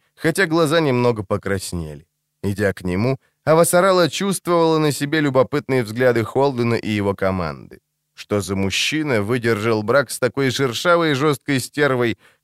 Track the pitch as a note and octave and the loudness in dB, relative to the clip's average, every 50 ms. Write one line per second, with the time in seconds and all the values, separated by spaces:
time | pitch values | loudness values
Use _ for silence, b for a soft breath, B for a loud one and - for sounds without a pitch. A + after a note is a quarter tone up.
0 | _ _ _ - - D#3+ D#3+ - F#3+ D#3+ D#3+ E3+ E3 C#3 D#3+ E3 D#3+ C#3 B2+ B2 | _ _ _ -4 -2 -2 0 0 0 0 2 2 2 2 2 2 2 2 2 2
1 | B2 A#2+ A#2 G#2+ G2+ - G#2 F#2+ - G2 G2 F#2 - - F#2 E2+ D#2+ D2+ D2 C#2+ | 2 0 0 -2 -4 -4 -4 -4 -2 -4 -4 -4 -6 -6 -8 -8 -8 -10 -12 -16
2 | - _ _ _ _ _ _ _ - G2 G2+ G2 G#2 G2 F#2+ - F2+ F2+ F2+ F#2+ | -20 _ _ _ _ _ _ _ -6 -4 -2 0 0 -2 -2 -2 -4 -4 -2 0
3 | A2+ C3 C3+ - _ _ _ _ _ D3 D#3+ E3 E3+ D#3+ - F3+ F#3 G3 F#3 F3+ | 0 0 -2 -4 _ _ _ _ _ 2 4 4 4 4 4 4 4 4 4 4
4 | E3+ D#3 - - G3 G3+ F#3 - - E3+ F3 E3+ E3 D#3+ D#3+ D#3 D#3 D3+ C3+ - | 2 2 0 -2 -2 -2 -4 -4 -2 0 2 2 4 2 2 2 2 0 0 -2
5 | D3 C#3+ D#3 D#3+ D3 C#3+ C3 C3+ B2 - - D3 - - C3 B2+ A2+ G#2 A2+ B2 | -2 -2 0 0 0 2 2 2 2 2 0 -4 -2 0 -2 -2 -2 -2 -2 2
6 | B2+ B2 A#2+ A#2 A2 - - C3+ C#3 C#3+ C3 A#2+ A#2+ A#2 A#2 - - G#2+ G#2+ G#2 | 2 4 4 2 0 0 0 0 0 2 0 0 0 0 0 -2 -2 -2 -2 0
7 | G2 G2+ G2 - G2 F#2+ F#2+ F#2 E2+ D2+ C#2 B1+ G1+ G1+ - - _ _ _ _ | 0 -2 -2 0 -2 -2 0 -2 -4 -6 -8 -10 -16 -20 -20 -20 _ _ _ _
8 | _ _ _ - - - G#2 G#2 F2+ F#2 G2 F#2+ G2 G2 - - - - C#3+ D#3 | _ _ _ -20 -6 -4 -2 -2 -2 -2 -2 -2 -2 -2 -2 -2 -2 -2 -2 -4
9 | D3+ D3 B2 G#2+ G2+ G#2 B2+ B2 A2+ A#2 A2+ G2+ G#2+ A#2 A2 G#2+ G#2 G#2 B2 C#3+ | -2 -2 -2 -2 0 -2 -2 -2 0 0 -2 0 0 -2 -2 0 0 0 0 0
10 | C3 - - - B2+ A#2+ - C#3 C#3 B2+ A#2 - C#3 B2+ A2 - - F3+ E3+ E3+ | 0 -2 -4 -4 -4 -4 -2 -2 -2 -2 -2 -2 -2 -2 -4 -2 0 2 2 2
11 | E3+ D#3 C#3+ B2+ D3 D#3 C#3 - _ - C#3 B2+ - - - D3 D3 C3+ C3 B2 | 2 0 0 2 0 0 0 -2 _ -2 -2 -2 -2 -4 -2 0 0 2 2 2
12 | A#2+ A#2 G2 b b b b b | 0 0 -2 b b b b b